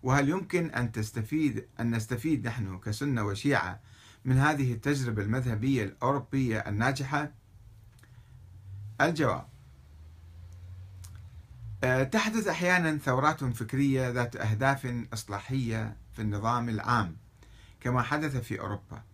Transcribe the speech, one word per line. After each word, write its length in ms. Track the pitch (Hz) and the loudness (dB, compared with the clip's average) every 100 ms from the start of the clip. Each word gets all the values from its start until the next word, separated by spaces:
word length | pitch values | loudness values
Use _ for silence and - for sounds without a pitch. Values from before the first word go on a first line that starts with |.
وهل 260 | 127 139 143 | 4 4 4
يمكن 420 | 180 175 175 165 | 2 0 0 0
أن 220 | - 120 | -2 -2
تستفيد، 720 | 110 107 - 110 151 151 110 - - | -2 -4 -4 -2 0 0 0 -8 -4
أن 140 | 117 | 0
نستفيد 520 | 113 110 120 156 151 117 | 0 -2 -2 0 0 0
نحن 320 | 110 104 92 | -4 -4 -6
كسنة 440 | - 107 143 127 | -6 -2 0 0
وشيعة 560 | 101 101 143 131 87 92 - - - - | 0 0 2 2 2 -6 -14 -20 -20 -10
من 140 | - 131 | 2 6
هذه 340 | 143 151 131 | 6 4 0
التجربة 500 | 113 143 143 123 107 | 0 0 0 0 0
المذهبية 600 | 101 120 123 110 127 135 | 0 0 0 0 2 2
الأوروبية 760 | 101 - 120 139 - 139 127 110 | 0 0 2 2 0 0 0 0
الناجحة؟ 720 | - 104 120 131 135 147 147 - - - - - - - - - - - - - - - - - | -2 2 2 0 -2 -2 -2 -8 -20 -20 -20 -20 -20 -20 -20 -20 -20 -20 -20 -20 -16 -12 -12 0
الجواب: 460 | 147 160 135 87 - - - - - - - - - - - - - - - - - - - - - - - 101 | 0 2 2 0 -6 -20 -20 -20 -20 -20 -20 -20 -20 -18 -18 -18 -16 -16 -16 -16 -16 -16 -18 -18 -20 -16 -14 -2
آه، 180 | 131 127 | 2 4
تحدث 460 | 135 220 208 220 208 | 4 2 2 0 0
أحيانًا 500 | 156 180 180 165 151 | 0 4 4 4 0
ثورات 460 | - 127 147 156 | 0 4 4 2
فكرية 680 | 131 113 113 131 139 135 127 | -2 -2 -2 2 4 4 2
ذات 260 | 123 120 113 | 0 -2 -2
أهداف 680 | 110 107 135 135 127 120 117 | 0 2 2 2 -2 -6 -6
إصلاحية 840 | 110 - 101 - 131 117 113 110 107 - | -8 -6 -8 -4 -2 -2 -2 -4 -8 -16
في 100 | - | -4
النظام 460 | 107 101 110 120 120 | -2 0 2 0 0
العام، 480 | 110 - 120 92 80 - _ - - - - | -2 2 2 2 -4 -16 _ -20 -20 -20 -8
كما 220 | 127 127 | -2 0
حدث 340 | 120 151 151 131 | 0 0 0 -4
في 240 | 113 - | -4 -6
أوروبا 420 | - 101 - 78 - | -6 -8 -8 -16 -16